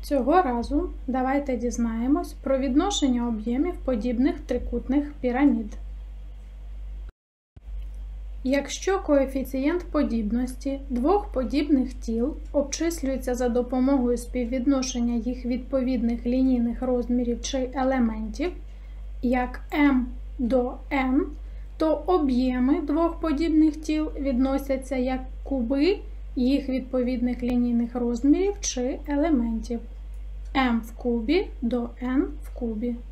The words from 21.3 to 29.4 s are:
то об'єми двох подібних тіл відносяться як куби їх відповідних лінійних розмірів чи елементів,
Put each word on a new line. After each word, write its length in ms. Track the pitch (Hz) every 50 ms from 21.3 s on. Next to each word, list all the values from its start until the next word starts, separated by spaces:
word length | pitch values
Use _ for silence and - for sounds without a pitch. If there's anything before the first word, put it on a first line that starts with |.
| - - - - - - - - -
то 260 | - 320 320 302 - -
об'єми 760 | - 370 359 311 269 254 240 254 254 254 254 247 254 294 359
двох 400 | 311 - 294 320 339 330 330 -
подібних 560 | - 320 302 269 330 330 311 311 311 311 294
тіл 340 | - - - 311 311 311 302 - -
відносяться 760 | 277 277 269 240 262 262 269 277 269 - 269 262 262 - 277
як 240 | 254 247 254 262 254 262 - - - -
куби 540 | - 277 269 240 226 269 277 294 339 403 403 - - - - - - -
їх 320 | 285 247 247 277 277 277 -
відповідних 720 | 254 262 262 - - 254 247 240 254 240 233 247 247 240 -
лінійних 520 | 240 254 240 240 240 240 233 240 233 -
розмірів 600 | 254 240 240 240 233 - 277 294 349 381 403 403 -
чи 380 | - - - 254 247 254 285 - - -
елементів, 720 | 285 285 294 339 311 247